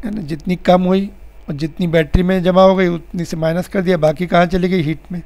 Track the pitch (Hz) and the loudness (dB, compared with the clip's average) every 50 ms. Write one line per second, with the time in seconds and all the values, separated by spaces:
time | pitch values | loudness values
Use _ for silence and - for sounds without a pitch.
0 | - 220 208 214 180 139 165 151 - - 180 170 - - 180 185 185 180 185 196 | -8 -8 -8 -8 -8 -8 -10 -8 -4 -4 -4 -2 2 4 4 4 4 2 2 0
1 | 196 202 - - - - - - - - 165 139 156 160 - - 185 170 160 165 | 0 -2 -8 -16 -20 -20 -20 -20 -12 -10 -8 -6 -6 -8 -4 -4 -4 0 2 2
2 | 160 143 - 180 180 175 190 190 170 180 180 185 190 190 190 185 190 175 170 165 | 0 2 0 -2 0 0 0 0 2 2 4 6 6 6 4 4 2 0 0 -4
3 | - - - 180 170 - - 160 160 160 165 175 175 - - 202 185 175 185 170 | -8 -10 -8 -8 -6 -6 -6 -2 -2 -2 -2 -2 -4 -4 -4 -2 0 0 0 2
4 | 151 151 160 - 180 165 180 170 175 175 170 185 175 185 185 190 151 147 160 - | 2 0 0 0 -4 0 2 2 2 2 2 0 0 2 0 0 0 -2 -4 -6
5 | - - 185 175 165 | -8 -10 -10 -10 -10